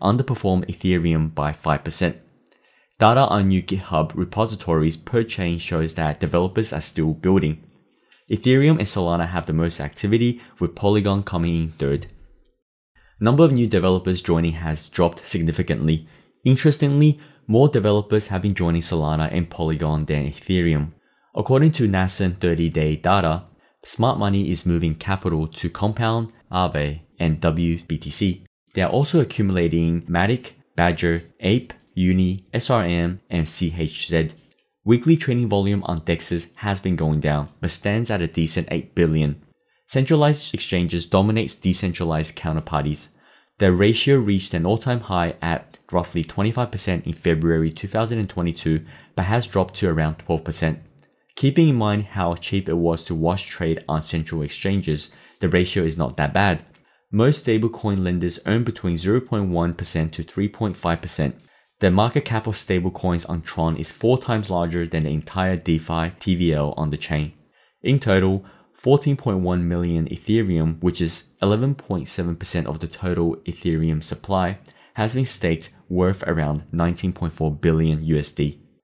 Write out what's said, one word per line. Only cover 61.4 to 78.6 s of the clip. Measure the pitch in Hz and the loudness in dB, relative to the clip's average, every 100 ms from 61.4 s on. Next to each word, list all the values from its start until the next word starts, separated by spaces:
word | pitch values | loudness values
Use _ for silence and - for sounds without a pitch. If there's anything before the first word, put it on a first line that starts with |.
| _ _ _ - | _ _ _ -2
The | 95 | 2
market | 92 113 143 | 4 2 0
cap | - 113 113 | -2 -4 -4
of | |
stablecoins | 107 - 92 90 90 92 87 - | -6 -2 -2 -2 -2 -2 -2 -4
on | 82 | -8
Tron | - - 80 76 | -6 -2 -2 -2
is | - | -6
four | - 113 127 | -2 2 2
times | - 113 101 | 0 -4 -2
larger | 90 85 87 85 | -2 -2 -2 -2
than | 82 | -2
the | 76 | -2
entire | 76 - 92 92 90 | -4 -4 -2 -2 0
DeFi | 87 80 78 82 82 - | 0 -2 0 -4 -4 -4
T | - | -2
V | 87 87 | 0 2
L | 76 73 - | 2 0 -2
on | 78 | -4
the | 73 | -4
chain. | - 76 73 - _ _ _ _ | -4 -4 -4 -8 _ _ _ _
In | - 135 | 0 0
total, | 117 95 95 95 - - _ | 2 2 4 0 -4 -20 _
fourteen | _ - 143 143 135 | _ 2 4 2 -2
point | 120 95 | -2 -2
one | 90 90 87 | 0 0 0
million | 87 87 82 80 | 0 0 0 -2
Ethereum, | - - 110 101 82 80 80 | -4 0 0 2 2 0 0
which | 87 87 | 0 0
is | 82 - - _ | -2 -4 -12 _
eleven | 98 107 135 | 0 2 0
point | 135 - 92 67 | -2 -4 -6 -6
seven | - 87 | -4 -4
percent | 82 90 87 80 | -4 -4 -4 -4
of | 78 | -6
the | 80 | -8
total | - 92 85 85 - - | -6 -4 0 0 -2 -8
Ethereum | 85 90 80 80 78 | -6 -2 0 0 -2
supply, | - 82 - 98 90 95 - - _ | -4 -8 -2 0 0 -4 -14 -20 _
has | - 110 | -4 -2
been | 127 131 | -2 -4
staked, | - 90 82 - - - | -2 -2 -2 -6 -20 -6
worth | 90 90 95 | 0 0 0
around | - 82 76 76 - | -2 -2 0 -4 -4
nineteen | 82 85 87 95 | -2 0 0 -4
point | - 85 | -4 -6
four | - 78 | -4 -4
billion | 73 85 80 80 78 | 0 2 2 2 0
U | 78 76 | 0 -2
S | 73 | -2
D. | - 73 - | -2 -4 -4